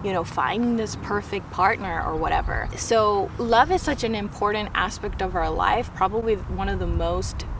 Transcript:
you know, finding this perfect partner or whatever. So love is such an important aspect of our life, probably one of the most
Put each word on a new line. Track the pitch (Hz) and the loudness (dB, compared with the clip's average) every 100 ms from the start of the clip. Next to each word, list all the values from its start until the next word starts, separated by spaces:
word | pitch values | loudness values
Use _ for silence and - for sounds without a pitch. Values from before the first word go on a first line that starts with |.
you | 196 | 0
know, | 190 165 | -2 -2
finding | - 135 196 240 233 | 0 0 2 2 0
this | 214 - | -2 -4
perfect | - 208 202 202 - | -4 -4 -2 -6 -6
partner | - 190 226 190 165 156 | 2 2 2 -2 -2 -2
or | 160 | 0
whatever. | 160 160 - 110 110 - | 0 0 0 -2 -2 -4
So | - 226 214 202 196 - | 2 4 4 4 0 -2
love | 240 226 262 | 2 4 6
is | 370 | 4
such | - 277 | 0 -2
an | 226 220 | -2 -2
important | 208 - - 214 214 - | -4 -2 0 0 -2 0
aspect | 185 - 208 - | -2 -2 -6 -4
of | 190 185 | -2 0
our | 160 | 0
life, | 160 90 220 247 - | 2 2 2 0 0
probably | 190 214 226 208 | 0 0 0 0
one | 180 185 196 | -2 -4 -2
of | 190 | -2
the | 175 | 0
most | 170 170 175 190 - - | 0 0 0 -2 -4 -6